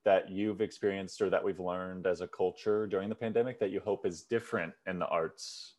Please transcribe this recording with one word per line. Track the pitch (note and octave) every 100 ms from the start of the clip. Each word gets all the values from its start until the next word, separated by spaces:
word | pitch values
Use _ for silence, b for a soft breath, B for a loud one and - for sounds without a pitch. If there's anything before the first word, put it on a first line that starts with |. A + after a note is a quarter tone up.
that | G#2 F#2+ F#2
you've | F#2+ G#2+ G2
experienced | G2+ - G#2 G2 F#2+ -
or | G2
that | F#2
we've | G2+ F2+
learned | F2+ F2+ F#2 F#2 F2+
as | F2
a | F2+
culture | - F#2 - A2 G#2+ G#2
during | F#2+ G2+
the |
pandemic | A2 A2+ A2 B2 B2
that | G2
you | F#2+
hope | G#2 G2
is | F#2 E2
different | - A2+ - G#2+ E2 - F#2
in | F2+
the | D#2
arts | E2+ D#2+ - - - -